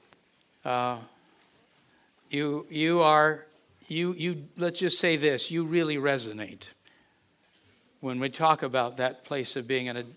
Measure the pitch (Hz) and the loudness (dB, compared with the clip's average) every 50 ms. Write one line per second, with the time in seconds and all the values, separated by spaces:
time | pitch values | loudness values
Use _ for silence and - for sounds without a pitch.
0 | _ _ - - _ _ _ _ _ _ _ _ - 131 123 123 123 123 123 117 | _ _ -20 -20 _ _ _ _ _ _ _ _ -6 -4 -2 -2 -2 -2 -4 -6
1 | 123 - _ _ _ _ _ _ _ _ _ _ _ _ _ _ _ _ _ _ | -10 -16 _ _ _ _ _ _ _ _ _ _ _ _ _ _ _ _ _ _
2 | _ _ _ _ _ - 139 143 151 147 143 147 - - 156 151 156 165 170 175 | _ _ _ _ _ -6 -4 -2 -2 -2 -4 -6 -8 -6 -4 0 2 2 4 6
3 | 160 151 156 151 151 156 151 151 - - _ _ _ _ _ _ - - 156 165 | 6 6 8 8 6 4 2 -2 -8 -18 _ _ _ _ _ _ -12 -6 -4 -2
4 | 175 180 180 160 160 180 170 151 143 - - 170 175 175 170 - 185 170 - - | -2 -2 -2 -4 -4 -4 -4 -6 -10 -12 -6 -4 -4 -2 -2 0 0 0 2 2
5 | 196 170 160 143 147 147 135 123 - - 165 165 165 156 165 170 165 151 151 139 | 2 2 2 4 2 2 2 0 -2 -2 -2 -2 -2 0 2 2 2 2 0 0
6 | 135 143 139 127 113 110 107 110 104 90 92 92 - - - _ _ _ _ _ | 0 0 0 0 -2 -6 -8 -10 -10 -12 -14 -18 -20 -20 -20 _ _ _ _ _
7 | _ _ _ _ _ _ _ _ _ _ _ _ _ _ _ _ _ _ _ _ | _ _ _ _ _ _ _ _ _ _ _ _ _ _ _ _ _ _ _ _
8 | 139 131 123 127 135 135 135 - 160 156 156 - 143 131 123 131 120 120 117 127 | -8 -6 -4 -4 -4 -4 -2 2 4 4 4 2 0 -2 0 0 0 0 -2 -2
9 | 127 127 127 - - - 147 135 120 - - 135 120 120 131 127 127 123 120 120 | -2 -2 -2 -6 -10 -6 -6 -4 -4 -4 -4 -4 -2 -2 -2 -2 -2 -4 -6 -8
10 | 120 120 - | -10 -12 -14